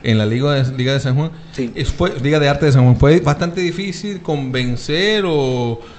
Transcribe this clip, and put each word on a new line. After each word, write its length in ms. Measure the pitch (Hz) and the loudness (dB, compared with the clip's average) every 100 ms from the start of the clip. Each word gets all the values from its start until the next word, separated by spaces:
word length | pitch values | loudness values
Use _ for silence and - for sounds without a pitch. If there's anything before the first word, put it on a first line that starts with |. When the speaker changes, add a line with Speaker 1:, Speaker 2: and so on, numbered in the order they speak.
Speaker 1:
en 160 | - 107 | 0 2
la 80 | 107 | 2
Liga 260 | 120 143 | 0 0
de, 240 | 139 131 131 | 0 -2 -2
Liga 160 | 127 | -2
de 80 | 139 | 0
San 140 | 131 131 | 0 -2
Juan. 140 | 160 - - | -2 -8 -12
Speaker 2:
Sí. 180 | - 120 | -8 -6
Speaker 1:
Es, 180 | - 123 | -4 -4
fue, 200 | - 135 139 | -2 -2 -2
Liga 180 | 139 151 | 0 2
de 80 | 143 | 2
Arte 180 | 143 151 | 2 4
de 60 | |
San 120 | 131 | 6
Juan. 120 | 123 120 | 6 6
¿Fue 240 | 139 170 | 6 6
bastante 400 | 156 147 175 170 | 2 0 -2 -2
difícil 600 | 175 165 196 175 208 185 | -4 -4 -8 -8 -10 -8
convencer 1000 | 170 147 131 127 123 117 - 156 208 214 190 | -6 -6 -4 -4 -4 -4 -4 -2 0 0 0
o 540 | 151 135 123 120 117 - | 0 0 -2 -2 -6 -10